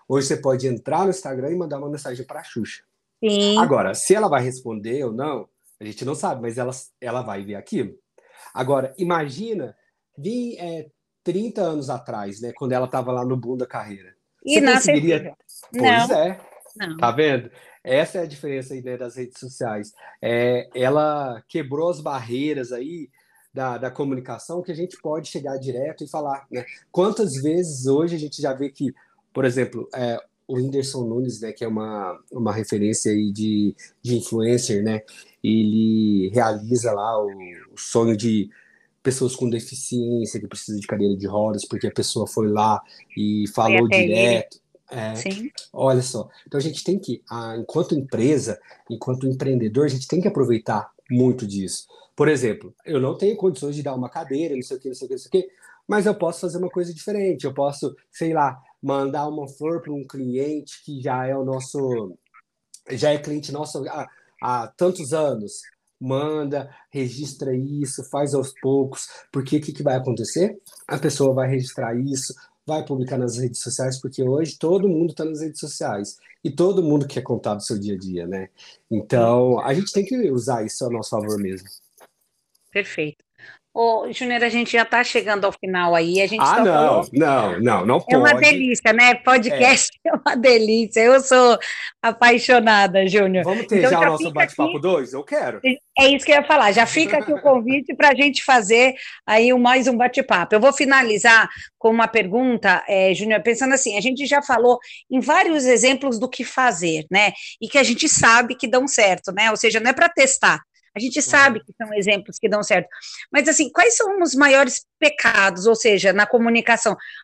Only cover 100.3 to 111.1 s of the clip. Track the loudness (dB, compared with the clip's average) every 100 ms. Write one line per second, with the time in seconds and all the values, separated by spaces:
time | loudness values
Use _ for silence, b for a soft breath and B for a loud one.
100.3 | 0 2 4 4 4 4 4 4 4 6
101.3 | 6 6 B B _ 2 4 2 2 0
102.3 | 0 2 2 2 2 2 2 4 2 0
103.3 | 0 2 0 2 0 0 -2 -2 -2 0
104.3 | 0 2 4 4 2 B B B -2 2
105.3 | 2 4 2 4 4 4 2 0 -2 -4
106.3 | -6 -6 0 0 2 -2 -2 0 2 2
107.3 | 0 B B 0 2 2 2 2 4 6
108.3 | 6 4 -2 0 2 2 4 4 2 -2
109.3 | 0 0 2 2 2 2 2 2 4 2
110.3 | 4 2 2 _ _ _ -8 -4